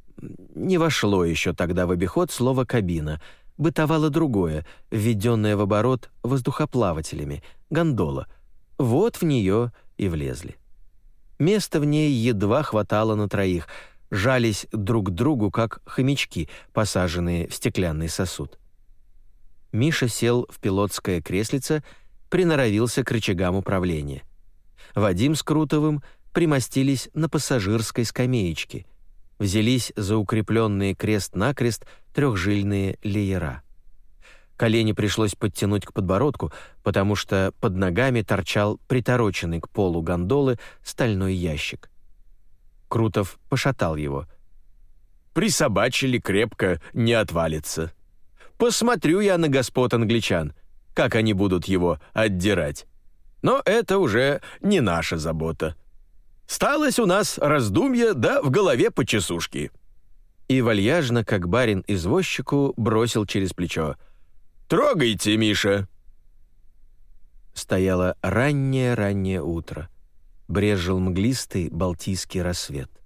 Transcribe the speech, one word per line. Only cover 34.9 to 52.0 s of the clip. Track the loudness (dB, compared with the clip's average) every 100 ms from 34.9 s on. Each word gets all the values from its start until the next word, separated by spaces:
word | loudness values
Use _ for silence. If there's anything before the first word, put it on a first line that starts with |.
пришлось | 0 0 0 0
подтянуть | 0 -4 -2 0 0 -2
к |
подбородку, | -4 0 2 0 -2 -6 -8 -18 -6
потому | -2 0 0
что | 0 0 0 0 0
под | -2 0
ногами | 0 2 2 0
торчал | 0 -2 0 0 0 -2 -2
притороченный | -2 2 2 2 0 -4 -4
к | -6
полу | 0 0 0
гондолы | 0 -2 0 2 2 0 -6 -18
стальной | -16 -4 0 0 0
ящик. | -2 -2 -4 -6 -10 -16 -20 -20 -20 -20 -20 -20 -20 -20 -20 -6
Крутов | -2 0 0 -4 -8 -6
пошатал | -2 -2 -2 -2 -2
его. | -4 -6 -8 -16 -20 -20 -20 -20 -20 -20 -20 -20 _
«Присобачили | -4 -2 0 0 2 0 0 0 -2
крепко, | 0 0 0 0 -2 -2 -4
не | -2 2
отвалится». | 2 2 0 -2 -2 -6 -6 -6 -10 -20 -20 -20 -20 -20 -2
Посмотрю | 0 2 2 2 2 2
я | 4 2
на | 2
господ | 2 0 0 0
англичан, | 2 2 0 2 -2 -2 -8 -20 -20 -8
как | 0 2
они | 2 2
будут | 2 2 0
его | 0 2 2 0